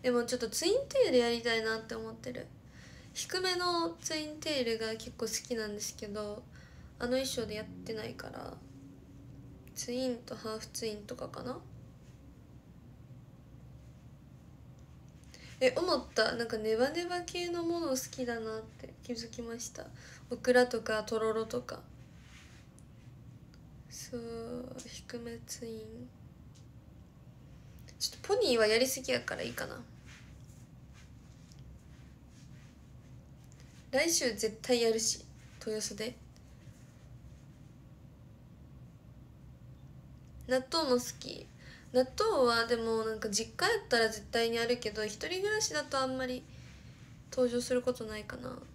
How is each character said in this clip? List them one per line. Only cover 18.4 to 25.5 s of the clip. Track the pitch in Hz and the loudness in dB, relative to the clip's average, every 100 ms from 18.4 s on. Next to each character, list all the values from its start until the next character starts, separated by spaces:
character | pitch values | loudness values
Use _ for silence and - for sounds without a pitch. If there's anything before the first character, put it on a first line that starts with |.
な | 220 220 | -4 -6
っ | |
て | 220 - - - | -8 -14 -16 -14
気 | - | -6
づ | 233 233 | -6 -6
き | - | -8
ま | 233 233 | -6 -6
し | - | -8
た。 | - - - - - - | -8 -12 -14 -16 -16 -8
オ | 240 | 2
ク | - | 8
ラ | 247 247 | 10 10
と | 233 | 4
か | 220 220 | 0 0
と | 214 220 | 2 2
ろ | 220 | 2
ろ | 220 220 | 2 0
と | 247 | -2
か。 | 247 - - - - - - - - - - - - - - - - - - - - - - | -4 -10 -12 -18 -18 -18 -18 -18 -18 -18 -18 -20 -20 -18 -18 -16 -16 -18 -18 -18 -18 -18 -14
そ | - - 240 | -12 -6 -6
う、 | 233 233 226 247 247 254 - | -4 -6 -4 -6 -6 -10 -10
低 | - - 240 | -12 -8 -8
め | 233 233 | -6 -10
ツ | - | -8